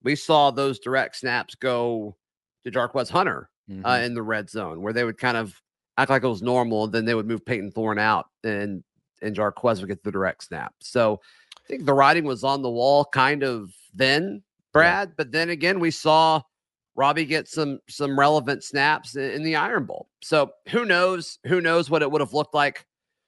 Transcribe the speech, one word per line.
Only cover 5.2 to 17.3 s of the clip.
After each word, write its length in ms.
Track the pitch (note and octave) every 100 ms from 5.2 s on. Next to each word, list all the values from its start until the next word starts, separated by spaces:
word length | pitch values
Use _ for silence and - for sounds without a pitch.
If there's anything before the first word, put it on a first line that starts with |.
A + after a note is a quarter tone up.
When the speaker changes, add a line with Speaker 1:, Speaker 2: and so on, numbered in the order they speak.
| B2+ A#2
Speaker 1:
of 260 | G#2+ - _ _ _ -
act 140 | C3
like 140 | C3+
it 20 | B2
was 160 | G2+
normal, 420 | A#2 B2 A#2 A2
and 80 | G#2+
then 120 | A2+
they 100 | A2+
would 140 | A2+ G#2+
move 180 | A2+ -
Peyton 240 | A#2 G2+
Thorne 300 | A2+ A2 G#2
out, 260 | G#2+ F#2+ - _
and, 400 | A2 G2+ G#2 F#2 - _ _ _
and 140 | G#2+ G#2+
Jarquez 420 | G#2 - A#2+ G#2
would 80 | F#2+
get 140 | G2
the 80 | G#2
direct 320 | F#2 F#2+ -
snap. 320 | - D#2+ A1 -
So 400 | - B2 A2 G#2 _ _ _ -
I 120 | -
think 160 | -
the 100 | C#3
writing 300 | C#3 C#3 E3+
was 180 | D3 B2
on 200 | C3+ C#3
the 80 | B2+
wall 340 | A#2 C3 C#3+
kind 400 | C#3+ C#3 C3 D3
of 280 | C3+ A#2 F#2 - _
then, 380 | F#2 C3 C#3+ F#3+
Speaker 2:
Yeah. 80 | G3+ - _ _
Speaker 1:
Brad. 400 | D3+ E3+ F#3 G3 D#3+
But 140 | C3
then 200 | D#3 E3+
again, 280 | E3 E3+ F#3+
we 140 | E3+
saw 500 | - D#3 D#3 D#3+ D#3 - _ _ _ _ -
Robbie 280 | C#3 D3+
get 220 | D3